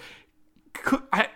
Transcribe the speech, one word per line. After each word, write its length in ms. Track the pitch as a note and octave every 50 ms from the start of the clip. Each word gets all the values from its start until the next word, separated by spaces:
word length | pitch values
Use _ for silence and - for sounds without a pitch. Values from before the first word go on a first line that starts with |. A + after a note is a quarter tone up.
| - - - - - _ _ _ _ _ _ _ _ _ -
cou-, 340 | - - - C4+ C4+ - - -
I, 160 | G3 G#3+ - -